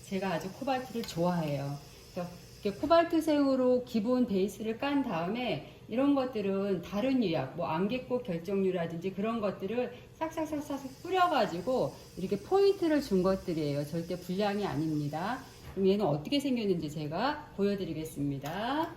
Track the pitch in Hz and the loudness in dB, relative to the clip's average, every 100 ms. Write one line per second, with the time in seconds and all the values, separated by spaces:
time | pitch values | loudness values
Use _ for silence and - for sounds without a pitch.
0 | - 196 190 165 190 - 277 262 254 233 | -6 -4 -2 -2 -4 -8 -2 -2 -2 -6
1 | 226 - 175 175 156 143 139 143 - - | -6 0 0 2 0 -2 -4 -6 -10 -20
2 | - - 175 - - - 202 196 285 330 | -14 -8 -8 -10 -18 -6 -6 -2 6 6
3 | 339 330 320 294 277 262 254 254 247 233 | 6 2 4 4 4 4 4 4 2 -2
4 | 208 254 247 196 196 - 220 220 277 285 | 2 2 4 2 0 -2 -6 -2 0 0
5 | 233 165 175 233 247 151 - - - 220 | 0 -2 -2 -2 -2 -4 -6 -18 -6 2
6 | 277 277 254 220 196 196 202 185 - 196 | 4 4 2 -2 0 0 0 -2 -2 0
7 | 254 262 208 156 131 - - 160 196 254 | 2 2 2 2 -2 -4 -2 0 0 -2
8 | - 247 - 170 175 202 190 180 170 170 | -2 -4 -2 -6 -2 2 2 2 -2 -4
9 | 185 190 214 233 202 190 190 233 247 - | -6 -2 -2 0 -2 -2 -4 -2 -4 -6
10 | - - 320 330 311 302 277 277 269 - | -18 -6 -4 -2 -2 -4 -4 -6 -8 -12
11 | 339 370 359 294 202 165 185 254 147 - | -2 2 4 4 2 0 -2 0 0 -4
12 | - - 185 196 - 381 403 392 330 302 | -16 -8 -4 -4 2 4 4 4 2 2
13 | - 190 180 190 190 160 151 143 147 165 | 2 2 4 0 -2 -2 0 -2 -2 -4
14 | 170 180 - 185 208 202 190 139 160 151 | -4 -8 -4 -2 0 0 -2 -2 0 0
15 | 147 151 190 262 - - - - 190 202 | -2 -2 -4 -6 -8 -18 -12 0 2 4
16 | 185 147 - 285 277 247 208 170 147 151 | 2 0 0 0 2 0 2 0 0 -6
17 | 151 165 247 302 - - 202 196 170 156 | -4 0 0 -2 -8 -2 0 0 -2 -4
18 | 156 - 143 139 139 175 226 285 - | -6 -4 -2 -2 -4 -4 -2 0 -2